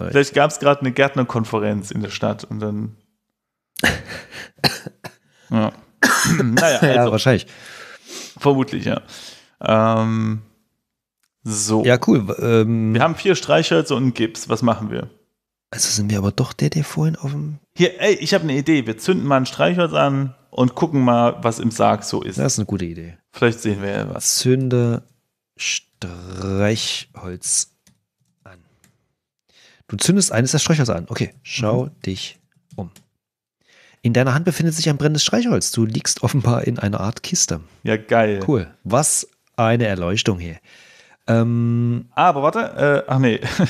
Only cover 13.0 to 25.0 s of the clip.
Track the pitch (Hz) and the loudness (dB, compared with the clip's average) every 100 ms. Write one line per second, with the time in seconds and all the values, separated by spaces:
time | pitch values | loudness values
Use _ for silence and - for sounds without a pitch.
13 | 165 160 196 170 - 156 160 165 156 123 | 2 0 0 0 2 2 4 0 0 0
14 | 131 117 110 - - 110 120 107 107 - | 0 0 -4 -4 -6 0 0 0 -4 -8
15 | 123 _ _ _ _ _ - 117 - 104 | -8 _ _ _ _ _ -14 -6 -2 -2
16 | 101 104 98 - 127 - 147 156 147 156 | 0 0 0 0 -4 -2 -2 -2 -4 -2
17 | 156 156 139 147 151 147 _ - 175 - | -2 -2 -6 -8 -8 -12 _ 0 0 2
18 | 208 190 156 196 160 135 143 151 110 107 | 0 0 0 0 0 -2 2 2 0 -4
19 | - 185 139 135 127 - 165 180 165 151 | -2 0 2 2 0 0 0 2 0 2
20 | 143 139 135 - _ - 127 - 160 143 | 2 0 -2 -6 _ 0 0 2 0 2
21 | 123 120 120 - 117 113 113 - 107 104 | 4 4 2 2 -4 -2 -4 2 2 2
22 | - 107 - 123 135 113 101 95 87 82 | -2 -6 -6 -4 -2 -2 -2 -4 -6 -8
23 | 82 90 _ - 120 110 110 98 98 104 | -14 -18 _ 0 0 0 -4 -2 -4 -4
24 | 101 - - - 127 131 131 123 120 117 | -6 -4 -2 0 2 2 2 0 0 -2